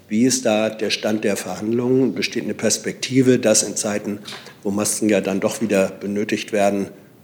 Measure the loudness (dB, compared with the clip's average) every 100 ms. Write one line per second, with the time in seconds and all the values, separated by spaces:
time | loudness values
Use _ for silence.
0 | -4 2 2 2 0 0 0 -2 -4 -2
1 | -2 0 0 -2 -6 -6 -2 0 2 4
2 | 4 0 -4 -4 -6 -2 -2 0 -4 -8
3 | 0 4 6 4 4 2 2 -4 -4 -4
4 | -6 -8 -10 -16 -18 -8 -4 -2 -2 0
5 | 2 2 2 0 -2 -2 0 2 2 -2
6 | -6 -4 -2 -4 -2 2 2 2 -4 -8
7 | -20 -14